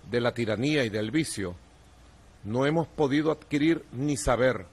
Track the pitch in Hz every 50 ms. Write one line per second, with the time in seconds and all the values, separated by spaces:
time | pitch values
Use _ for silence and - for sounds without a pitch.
0 | - - 104 120 120 120 - - 117 107 107 101 127 147 156 147 127 113 98 107
1 | 107 113 123 160 156 - - - 95 87 90 - - - - - - - - -
2 | - - - - - - - - - 101 110 123 135 143 156 170 151 - - -
3 | 156 131 135 151 151 160 151 - - - - 147 147 160 165 156 - - - 120
4 | 139 147 143 123 - 139 123 110 127 131 117 101 92 -